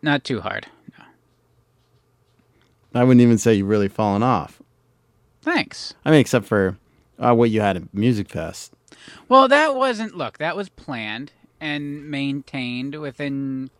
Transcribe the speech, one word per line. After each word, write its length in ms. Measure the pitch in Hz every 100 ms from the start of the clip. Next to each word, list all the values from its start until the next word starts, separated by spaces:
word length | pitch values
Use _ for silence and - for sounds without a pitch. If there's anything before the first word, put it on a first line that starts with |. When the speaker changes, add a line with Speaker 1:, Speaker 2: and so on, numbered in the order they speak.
Speaker 1:
not 220 | 151 143
too 160 | - 120
hard. 260 | 92 101 - _ - _
No. 80 | - _ _ _ _ _ _ _ _ _ _ _ _ _ _ _ _ _ _ 117
Speaker 2:
I 40 |
wouldn't 180 | 123 123
even 160 | 120 113
say 180 | 120 107
you've 120 | 98
really 220 | 107 101
fallen 340 | - 107 101
off. 380 | 123 110 71 - _ _ _ _ _ _ _ _
Speaker 1:
Thanks. 520 | - 349 - - - - -
Speaker 2:
I 60 |
mean, 80 | 156
except 260 | 123 123 101
for, 320 | 107 95 98 _ _ _ _
uh, 140 | 123 117
what 140 | 120
you 120 | 107
had 140 | 104 92
at 160 | 85
Music 360 | 98 113 110 98
Fest. 440 | - 80 - - _ _ - - - _
Speaker 1:
Well, 200 | 262 262
that 260 | 285 311 269
wasn't, 400 | 262 226 220 180
look, 220 | 123 -
that 180 | 156 175
was 140 | 190
planned 640 | - - 127 107 110 143 _ _ _
and 500 | 156 147 147 147 147
maintained 880 | 143 139 139 - 139 123 123 135 151
within 720 | 147 127 143 139 139 131 131